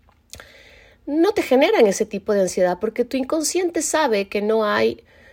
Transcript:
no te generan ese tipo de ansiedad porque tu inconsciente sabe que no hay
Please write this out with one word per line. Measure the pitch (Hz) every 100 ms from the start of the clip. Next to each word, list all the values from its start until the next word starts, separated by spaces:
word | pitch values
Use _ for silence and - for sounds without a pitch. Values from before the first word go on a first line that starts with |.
| _ _ _ - - - - - - _ -
no | 294 370
te | 440
generan | - 254 320 427 220
ese | 185 214
tipo | 202 -
de | 208
ansiedad | 185 - 180 180
porque | 220 226
tu | 240 269
inconsciente | 262 320 302 349 359 339
sabe | - 311 294 208 196
que | 208
no | 208 220
hay | 208 208 226 240 - - -